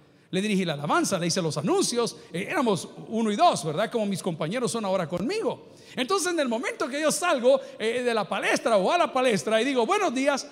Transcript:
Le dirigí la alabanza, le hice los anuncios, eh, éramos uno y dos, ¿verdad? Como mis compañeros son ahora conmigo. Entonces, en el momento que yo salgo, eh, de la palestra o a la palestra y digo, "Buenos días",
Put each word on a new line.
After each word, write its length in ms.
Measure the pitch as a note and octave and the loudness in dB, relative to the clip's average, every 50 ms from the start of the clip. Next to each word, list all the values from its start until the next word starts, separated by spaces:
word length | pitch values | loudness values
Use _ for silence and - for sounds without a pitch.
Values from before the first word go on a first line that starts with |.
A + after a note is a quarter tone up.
| _ _ _ _ _ - | _ _ _ _ _ -6
Le 100 | - F#3 | -4 -2
dirigí 240 | G3+ G#3+ G3+ F#3 F#3+ | 0 0 0 0 0
la 80 | E3+ D3 | 0 -2
alabanza, 460 | C#3+ C#3+ E3 C#4 F4 D#4+ - G3+ E3 | -4 -2 0 2 2 2 0 0 0
le 80 | E3+ | 0
hice 140 | F3 - G3 | 0 0 0
los 140 | E3+ D#3+ C3 | 0 -2 -2
anuncios, 600 | D#3 C3+ A3 F4 G4+ D#4 - A#3+ A#3+ A#3 F#3+ - - - - - | -2 0 0 2 2 2 0 0 0 -2 -2 -4 -8 -14 -10 -8
eh, 140 | E3+ G3+ B3+ | -8 -6 -4
éramos 400 | D#4+ F4+ C4+ A3+ G3 D#3 - - - - D#3+ | -2 0 2 2 2 0 -2 -8 -14 -16 -10
uno 240 | - A3 G#3+ A#3 G#3+ | -6 -2 0 0 0
y 40 | G#3 | 2
dos, 280 | A3 E4+ F4 C#4 - D3+ | 4 4 4 4 2 -2
¿verdad? 280 | D#3+ C#3+ E3 G#3+ - | -4 -2 -2 -2 -2
Como 160 | - A#3 G#3+ | -2 -2 -2
mis 160 | G3+ G3 - - | -2 -2 -4 -4
compañeros 480 | F#3+ E3 D3 F3 D3+ G#3 B3+ B3 F#3 | -4 -4 -4 -4 -4 -2 -2 -2 -2
son 120 | - A#3 G#3+ | -2 -2 -2
ahora 240 | F#3+ F#3 F#3+ E3+ | -2 -2 -2 -2
conmigo. 640 | D3 F3 F3 F#3+ C4+ G4 A4+ G4+ B3 D#3 - - - - - - - - | -2 -4 -4 -2 -2 -2 -2 -2 -4 -4 -6 -12 -20 -20 -20 -20 -10 -6
Entonces, 380 | - B3+ A#3 F#4+ G4+ D#4 F4+ F4+ | -4 -2 0 0 0 0 0 0
en 60 | E4 | 0
el 100 | C#4+ B3 | 0 0
momento 400 | A3 A3+ E4 A4 A#4 - E4+ C4+ | -2 -2 -2 -4 -4 -4 -4 -4
que 100 | B3 D4 | -2 0
yo 100 | D#4+ D4 | 0 0
salgo, 520 | - - F4+ F4 D#4+ C4 A3 B3+ C#4 C4+ - - - - | 0 2 2 0 2 4 4 4 4 4 2 -4 -8 -4
eh, 220 | G#3 A3 A3+ B3+ B3 | -4 -2 -2 0 0
de 100 | A#3+ A#3 | 0 0
la 140 | A3 G3 | 0 -2
palestra 480 | - F#3+ G#3 D4+ G4+ G4+ - - C4 A3+ | -2 -2 -2 0 0 0 2 2 2 4
o 160 | G3 F#3 B3 | 4 4 4
a 60 | E4 | 4
la 160 | F4 D#4+ C4+ - | 2 2 2 2
palestra 480 | C4 B3+ C4 A3 F3+ - G#3+ A3 A3 | 2 2 2 2 0 0 2 2 2
y 40 | A#3 | 2
digo, 200 | C#4 C4+ B3 A3+ | 2 2 0 2
"Buenos 280 | A#3 F#4+ G#4 G4 E4 A#3+ | 2 2 2 2 0 0
días", 320 | C4 C4+ C#4+ C#4+ C4 - - | 0 0 0 0 0 -2 -8